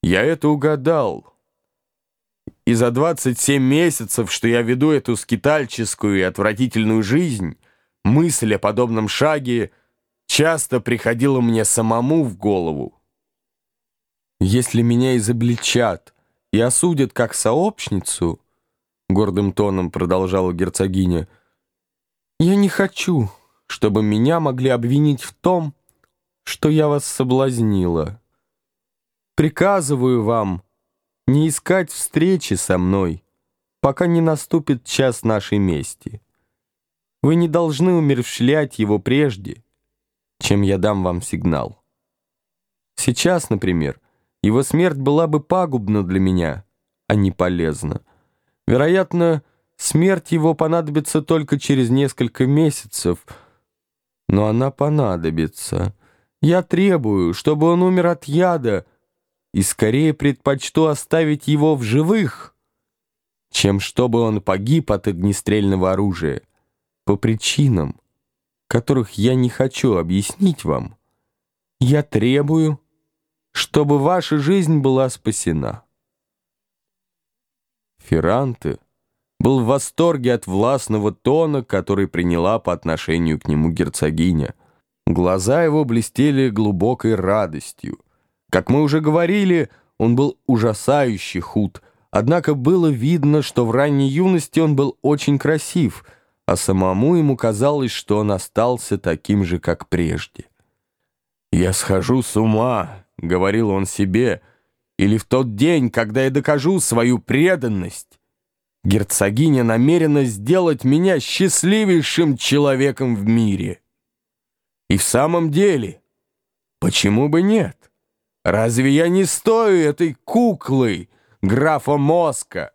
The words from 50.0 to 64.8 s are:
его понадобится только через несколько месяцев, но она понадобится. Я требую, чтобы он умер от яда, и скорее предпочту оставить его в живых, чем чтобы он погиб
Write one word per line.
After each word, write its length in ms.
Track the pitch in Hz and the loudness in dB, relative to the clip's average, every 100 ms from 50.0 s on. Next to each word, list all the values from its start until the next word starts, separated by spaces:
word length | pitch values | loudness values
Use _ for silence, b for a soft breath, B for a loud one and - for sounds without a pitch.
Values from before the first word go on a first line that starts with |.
| 180 190 - | 2 0 -2
его 220 | 170 156 | 0 2
понадобится 680 | 151 160 170 156 147 147 156 | 0 0 0 -2 -4 -2 -4
только 380 | - 165 143 143 | 0 -2 0 -6
через 320 | - 135 120 | 0 0 2
несколько 560 | 131 139 - 117 - 131 | 2 0 -2 -6 -2 0
месяцев, 800 | 143 160 - - - 87 85 _ b b b _ _ _ _ _ _ - | 2 2 0 -12 -4 -4 -4 _ b b b _ _ _ _ _ _ -2
но 160 | 98 107 | 0 2
она 240 | 113 135 | 0 -2
понадобится. 1200 | - 147 151 120 87 82 80 78 - - 87 95 - _ _ _ _ | -2 -2 0 0 -2 -4 -2 -4 -6 -8 -4 -6 -8 _ _ _ _
Я 220 | 147 175 | 0 0
требую, 720 | 175 175 196 175 110 101 87 | 0 0 2 2 0 0 0
чтобы 360 | 92 - 151 160 | -2 -2 0 2
он 120 | 170 | 2
умер 240 | 185 185 175 | 2 2 0
от 180 | 175 | -2
яда, 600 | - 151 180 170 120 98 - _ _ _ _ _ _ - | -4 0 0 0 -2 -4 -6 _ _ _ _ _ _ -2
и 60 | |
скорее 500 | 95 - 110 123 156 | -2 0 0 2 0
предпочту 720 | 147 143 135 - 139 - - | 0 -2 0 -2 -2 -2 0
оставить 640 | 160 147 - 165 156 151 - | 0 0 -2 0 0 -2 0
его 280 | 147 156 147 | 2 2 2
в 60 | |
живых, 720 | 113 127 156 220 156 - - _ _ _ _ _ _ _ _ _ _ | 0 0 2 0 0 -6 -20 _ _ _ _ _ _ _ _ _ _
чем 300 | - 101 98 | -2 0 0
чтобы 400 | - - 123 117 | -2 -2 0 0
он 220 | 117 107 | 0 -2
погиб 500 | 95 95 107 160 | -2 -2 0 -2